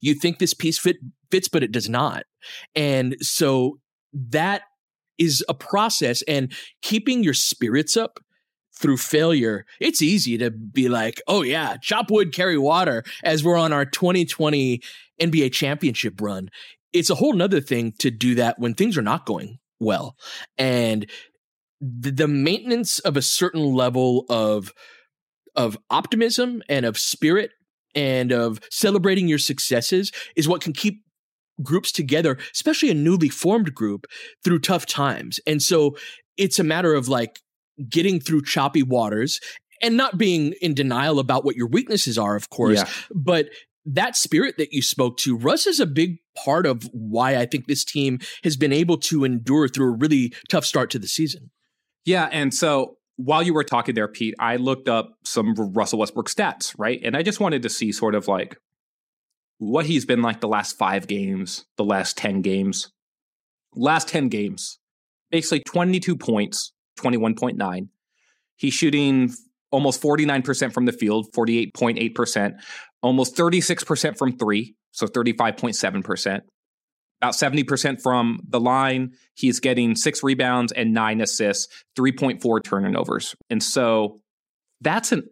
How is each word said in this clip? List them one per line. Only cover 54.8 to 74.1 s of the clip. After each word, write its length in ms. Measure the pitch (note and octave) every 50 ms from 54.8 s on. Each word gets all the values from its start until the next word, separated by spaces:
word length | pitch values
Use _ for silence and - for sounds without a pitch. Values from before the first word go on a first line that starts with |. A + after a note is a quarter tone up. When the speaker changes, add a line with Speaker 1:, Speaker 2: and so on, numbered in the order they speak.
| C3+ C3
Speaker 2:
up 240 | A#2 A2+ A2 - - _ -
some 280 | - - A#2 A2 A2 A2 G#2
R-, 80 | A2 G2
Russell 300 | F#2 A2 G#2 - - G#2+
Westbrook 300 | G#2+ G2+ - A#2 G#2 -
stats, 440 | - - - - - - - - - -
right? 220 | G#2 A2+ B2+ B2 -
And 120 | A#2 A2 C#3+
I 40 | E3+
just 160 | G#3 G#3 -
wanted 220 | G#3 F3+ D#3 C3 A#2
to 60 | G#2+
see 220 | - - A#2 G#2+
sort 220 | G2+ - A#2 A2 G#2+
of, 120 | G#2 G2 -
like, 300 | G2 F#2 - - - _ _ _ _ _ _ _ _ _ _ _ _ _ _ _ _ _ _ _ _ -
what 260 | A2 G#2 A#2+ D#3 D#3+
he's 200 | D3+ E3+ C#3 A2+
been 160 | - B2 A#2
like 180 | A#2 A#2 G#2+ A2
the 60 | - G#2+
last 300 | A2 G#2 G2+ - - -
five 300 | G2+ F#2+ G2 G2 F#2 -
games, 580 | G2+ G2+ G2 F#2+ F#2+ F#2+ G2 F2+ - - - _ _ -
the 60 | G#2
last 320 | G2+ G2+ F#2+ F#2 - - -
ten 240 | - G#2+ G2 G2
games. 500 | F2+ G2 F#2+ G2 G2 G2 F#2 - - - _ _ _ _ _ _ _ _ _ _ _ _ _ _ _ _ -
Last 320 | - A#2+ D3 D#3+ D#3+ - -
ten 220 | - D#3+ C#3 B2
games, 500 | A2 G#2 G#2 G2 - - - - - _ _ _ _ _ _ _ _ _ _ -
basically 300 | - E3 D#3+ - E3 D3
twenty-two 540 | - - - E3+ F3 F3+ F#3 F#3 F3+ F#3 F3
points, 580 | C3 - - A2+ G#2 G#2 - - - - - _ _ _ _ _
twenty-one 400 | - - B2+ B2 A#2 A2 A2 A2
point 220 | - B2 B2 - -
nine. 320 | G2+ F#2+ F2+ F#2 F#2+ G2 _ _ _ _ _ _ _ _ _ _ _ _ _
He's 180 | - - C#3 B2+
shooting 580 | - E3+ D3+ C#3 D3 C#3+ C#3 C3+ C3 B2+ A#2+ B2 - - _ _ _ _ -
almost 280 | - C3+ C#3+ C#3 B2 -
forty-nine 440 | - D3 D3 D3+ D3+ D3 C#3 C3+ B2
percent 300 | C#3 C3 - C#3 B2 -
from 120 | B2+ B2
the 60 | A#2+ A#2
field, 340 | - A2+ G#2 G#2+ A2 G#2+ - -
forty-eight 400 | - A2+ A2+ A#2 A#2 A#2 - -
point 240 | - B2 A#2 A#2 A2+
eight 160 | A#2 A2+ -
percent, 400 | - A#2+ - - A2 G2+ G2+ - - - - - - - - _ -
almost 340 | - B2 B2+ C3 B2+ - -
thirty-six 480 | - E3+ E3+ F3 F3+ E3 - F3 - -
percent 340 | - D#3+ - - D3+